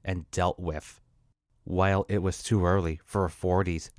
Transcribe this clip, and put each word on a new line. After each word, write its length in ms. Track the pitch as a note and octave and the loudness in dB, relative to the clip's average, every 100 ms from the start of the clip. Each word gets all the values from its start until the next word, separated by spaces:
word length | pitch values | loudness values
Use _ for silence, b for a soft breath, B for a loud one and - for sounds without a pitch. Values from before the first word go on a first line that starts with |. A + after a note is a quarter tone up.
and 260 | F#2+ F2+ E2 | -8 -8 -6
dealt 280 | - F2+ - | -2 -2 -2
with. 420 | F2+ D2+ - - _ _ _ _ _ _ | -6 -8 -10 -18 _ _ _ _ _ _
While 420 | - F2+ F#2+ G2 G2+ | -4 0 2 2 0
it 100 | G2+ | 0
was 240 | F#2 - | 0 -2
too 220 | - G#2+ | 0 2
early 360 | F2 F#2+ E2+ D#2+ | 4 4 2 -4
for 200 | - G2+ | -4 -2
authorities 680 | F#2 - F#2 F2+ F#2 E2 - | -2 -2 0 2 2 -2 -6